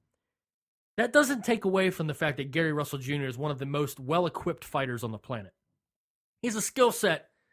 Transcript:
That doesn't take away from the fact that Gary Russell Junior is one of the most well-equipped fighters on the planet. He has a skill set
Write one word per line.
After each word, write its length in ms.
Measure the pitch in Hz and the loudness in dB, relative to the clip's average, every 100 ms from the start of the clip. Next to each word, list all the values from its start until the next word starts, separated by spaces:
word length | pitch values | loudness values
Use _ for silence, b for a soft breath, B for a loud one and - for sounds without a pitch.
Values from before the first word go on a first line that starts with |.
| _ _ _ _ _ _ _ _ _ - | _ _ _ _ _ _ _ _ _ -2
That 160 | 233 | 4
doesn't 320 | 294 269 262 | 4 4 2
take 220 | 214 233 196 | 0 0 2
away 240 | 190 185 | 4 2
from 160 | 180 156 | 0 -4
the 80 | |
fact 240 | 139 156 135 | 0 -2 -2
that 120 | 139 | -2
Gary 220 | 156 160 | 0 0
Russell 260 | 147 143 139 | 0 -2 -4
Junior 280 | 127 147 135 | -4 -2 -2
is 80 | 120 | -2
one 140 | 151 | -4
of 80 | 135 | -4
the 80 | 139 | -2
most 340 | 143 143 - | -2 -2 -4
well-equipped 640 | 131 165 170 - 180 151 | 0 0 0 -2 -4 -6
fighters 400 | - 147 131 120 | -4 -4 -2 -4
on 80 | 117 | -6
the 60 | 110 | -8
planet. 340 | - 117 95 _ _ _ _ _ _ _ _ _ | -8 -10 -10 _ _ _ _ _ _ _ _ _
He 80 | 240 | -4
has 80 | 214 | -2
a 60 | |
skill 300 | - - 240 | -2 4 4
set 360 | - 196 156 - _ _ | 4 2 2 -4 _ _